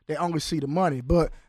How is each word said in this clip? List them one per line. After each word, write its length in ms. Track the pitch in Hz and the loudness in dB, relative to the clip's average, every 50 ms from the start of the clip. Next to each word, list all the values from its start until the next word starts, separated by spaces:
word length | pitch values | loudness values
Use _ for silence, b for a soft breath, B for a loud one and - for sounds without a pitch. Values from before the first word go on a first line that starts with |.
| b - | b -8
they 80 | 151 | -4
only 240 | 143 170 175 170 156 | -2 -2 -2 -2 -2
see 200 | - - 170 156 | -4 -2 -4 -2
the 80 | 139 135 | -2 -2
money, 340 | 147 175 190 175 139 131 | 0 0 2 2 0 -2
but 300 | 123 131 165 175 - - b b b | 0 2 4 4 4 2 b b b